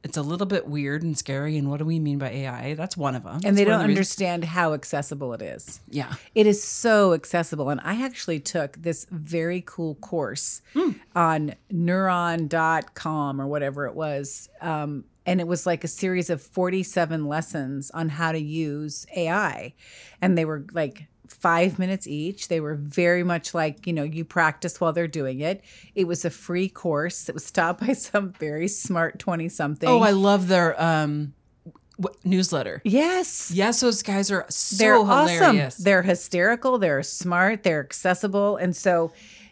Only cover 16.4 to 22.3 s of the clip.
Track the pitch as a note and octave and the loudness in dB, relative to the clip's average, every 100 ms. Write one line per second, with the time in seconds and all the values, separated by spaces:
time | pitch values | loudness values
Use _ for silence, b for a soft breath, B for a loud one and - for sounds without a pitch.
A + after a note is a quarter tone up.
16.4 | - - F3+ F#3+ F3+ - E3+ D#3+ D3 D3+ | -4 -2 0 0 -2 -2 -2 -2 -4 -4
17.4 | D#3+ D#3+ C3 C#3 C#3 E3 D#3+ D3 E3 D#3+ | -4 -6 -6 -8 -8 -6 -6 -2 -2 -2
18.4 | D3+ D#3+ D#3 D3 D3+ C#3+ - - E3 F#3 | -4 -4 -4 -6 -8 -10 -10 -4 -2 0
19.4 | F#3+ - - _ B B B B F#3 E3+ | -2 -4 -12 _ B B B B 2 2
20.4 | D#3+ D3+ C#3 E3+ D3 - D#3 _ - - | 0 -4 -6 -4 -4 -6 -20 _ -20 -2
21.4 | F3 E3 F#3 D#3 F#3 F#3+ - D3 D#3+ | 2 4 2 0 -2 -4 -6 -6 -6